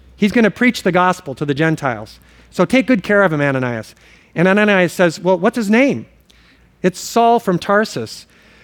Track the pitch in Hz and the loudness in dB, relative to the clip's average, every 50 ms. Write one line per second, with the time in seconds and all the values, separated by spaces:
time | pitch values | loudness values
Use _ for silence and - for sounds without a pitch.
0 | _ - - - 208 214 185 247 226 208 - - 240 247 - - - 190 165 180 | _ -20 -6 -2 -2 0 2 2 2 2 0 0 0 0 0 0 -2 -2 0 2
1 | 180 180 180 - - - 131 - 156 143 143 131 160 160 160 151 - 135 120 107 | 2 0 0 -2 -6 -12 -10 -6 -4 -4 -2 0 0 0 0 -2 -2 -4 -6 -6
2 | 107 - - - _ _ _ - - _ - - 185 - - 262 262 - 262 208 | -8 -16 -20 -20 _ _ _ -20 -20 _ -4 -2 0 2 2 0 2 2 0 0
3 | - - 208 202 202 185 160 147 143 143 135 131 127 123 123 113 107 - - _ | 0 0 2 2 2 2 2 0 0 0 0 -2 -2 -4 -6 -6 -10 -12 -18 _
4 | _ - - _ _ _ - - 175 185 190 208 214 208 202 190 180 165 - - | _ -20 -20 _ _ _ -4 0 0 2 2 2 2 2 2 2 2 0 0 0
5 | 190 175 156 - - 180 190 175 170 220 226 247 226 196 220 226 269 285 208 117 | 0 0 0 -2 -2 0 0 0 0 -2 -2 -2 -2 0 2 2 2 2 0 -2
6 | 110 - _ _ _ _ _ _ _ _ _ _ _ _ _ _ - 185 180 - | -8 -12 _ _ _ _ _ _ _ _ _ _ _ _ _ _ -4 -4 -2 -4
7 | - - - 233 233 233 233 233 - - 180 165 - - 202 202 220 - - - | -8 -4 0 2 2 4 2 2 0 -2 -2 -2 -2 0 0 0 0 -2 -4 -8
8 | 113 110 - - - _ _ _ _ _ _ _ | -10 -10 -12 -16 -20 _ _ _ _ _ _ _